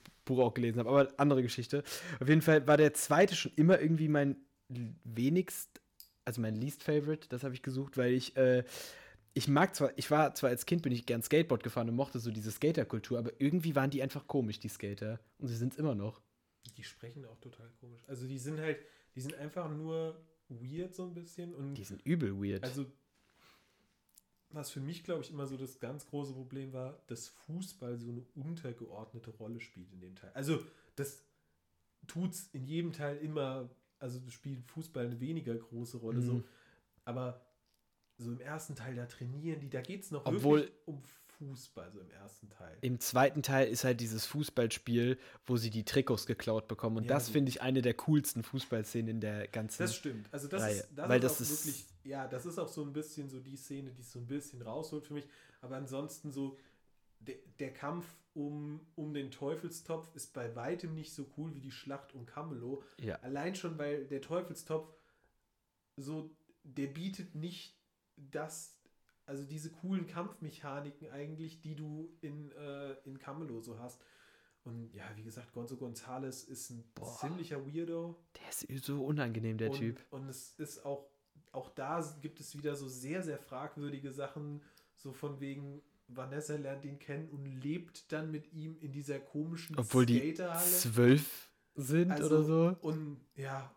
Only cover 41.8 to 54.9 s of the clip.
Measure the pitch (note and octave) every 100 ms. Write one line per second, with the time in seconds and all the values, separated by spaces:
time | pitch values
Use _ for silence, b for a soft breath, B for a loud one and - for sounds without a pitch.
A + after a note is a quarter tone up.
41.8 | F2+ G2+ F2+ E2+ G2 - G#2 - F2+ -
42.8 | B2+ B2 - B2+ C3+ D3 C#3 C3+ B2 A#2+
43.8 | C3 A#2+ A#2 A2 - D3 D3 - A#2 -
44.8 | - A#2 A#2+ B2+ B B - A#2+ A2+ A2
45.8 | G#2+ C#3 C3+ A2+ - A#2 - A2 - G#2+
46.8 | A#2 A2+ A#2 C#3 - D3 C3+ A#2+ B2+ C3
47.8 | B2 A2+ - D3+ - - A#2 C3+ - A#2
48.8 | G#2+ A#2+ A2+ A2+ G#2+ G#2 G#2 A#2 A2 -
49.8 | - A2 D3+ A2+ G#2 C#3+ C#3 F#3+ A2 G2+
50.8 | - - - B2+ B2+ - B2+ D3+ D3+ C#3
51.8 | - - C3+ C3+ C3 B2+ E3+ E3+ D#3+ -
52.8 | C#3+ C#3+ D3+ - C#3 C3 C3 C3+ - C#3
53.8 | C3+ B2+ A#2+ B2 A#2+ C#3+ C#3+ B2+ A2+ B2+
54.8 | D#3+